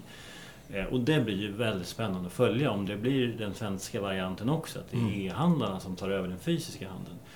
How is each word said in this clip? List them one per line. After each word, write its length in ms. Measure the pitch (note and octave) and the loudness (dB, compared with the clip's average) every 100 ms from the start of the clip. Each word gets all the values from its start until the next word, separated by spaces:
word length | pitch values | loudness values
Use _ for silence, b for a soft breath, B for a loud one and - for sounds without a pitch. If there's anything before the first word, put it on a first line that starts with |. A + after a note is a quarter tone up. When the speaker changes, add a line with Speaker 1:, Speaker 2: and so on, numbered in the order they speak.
| B B B B B B - | B B B B B B -6
Speaker 1:
Eh, 100 | G2 F#2+ | -4 0
och 140 | B2+ | 2
det 200 | B2 D#3 | 4 4
blir 160 | A2 F#2+ | 4 0
ju 140 | G#2 | 0
väldigt 360 | G2+ A2+ G2 F2 | 0 0 0 -2
spännande 400 | - A2 F#2 F2+ | -2 -2 -2 -2
att 60 | |
följa 380 | - A#2 A2 C#3+ | 2 4 4 2
om 140 | G2+ G2 | 2 0
det 120 | G2+ | 0
blir 300 | A#2+ C3+ A#2+ | 2 4 2
den 260 | G#2 G#2 | 0 -4
svenska 480 | F#2 A2 F#2+ - A2+ | -2 -2 -4 -4 -2
varianten 480 | G2 F#2+ F#2 F#2 A2+ | 0 0 0 0 2
också, 300 | D#3 - - | 2 0 -8
att 120 | - | -4
det 60 | B2 | 0
är 40 | |
Speaker 2:
Mm. 200 | A2 G2 | 2 2
Speaker 1:
e-handlarna 580 | F#2+ F2 E3+ D#3 G#2+ F#2+ | 0 4 4 6 2 -2
som 160 | F#2 F2+ | -4 -4
tar 140 | F#2+ | 0
över 180 | G2 F2+ | 0 0
den 120 | F2+ | -2
fysiska 500 | E3 E3+ - - G2+ | 0 0 -2 -8 -8
handeln. 260 | F#2 F#2 - B | -8 -10 -12 B